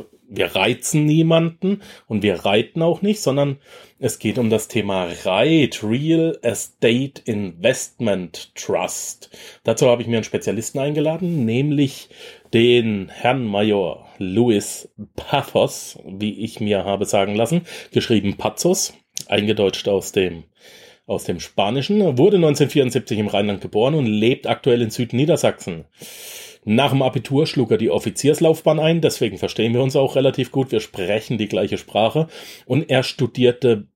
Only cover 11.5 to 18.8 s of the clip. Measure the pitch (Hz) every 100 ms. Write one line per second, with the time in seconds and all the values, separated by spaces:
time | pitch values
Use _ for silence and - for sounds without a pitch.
11.5 | 117 147 147 139 - - - - - -
12.5 | 113 120 120 113 104 90 - 117 135 113
13.5 | 101 107 101 87 - - - 95 98 123
14.5 | 104 - - - - 104 - - 143 -
15.5 | 110 120 - - - - 95 107 101 107
16.5 | - 104 101 92 98 101 104 98 104 113
17.5 | 170 - - - - - 110 98 90 110
18.5 | - 175 -